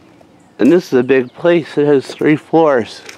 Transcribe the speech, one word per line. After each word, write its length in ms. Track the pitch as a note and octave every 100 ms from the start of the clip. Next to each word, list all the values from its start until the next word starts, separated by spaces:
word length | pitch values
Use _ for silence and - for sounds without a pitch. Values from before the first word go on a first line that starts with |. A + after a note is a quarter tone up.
| - - - _ _ _
And 140 | A2
this 200 | F3 -
is 60 | C3
a 40 |
big 300 | B2+ C3+ B2+
place. 460 | - E3+ E3+ C#3 -
It 80 | D3
has 200 | C#3+ -
three 300 | - D3 D3+
floors. 680 | - D#3+ D#3+ C3+ G#2 - -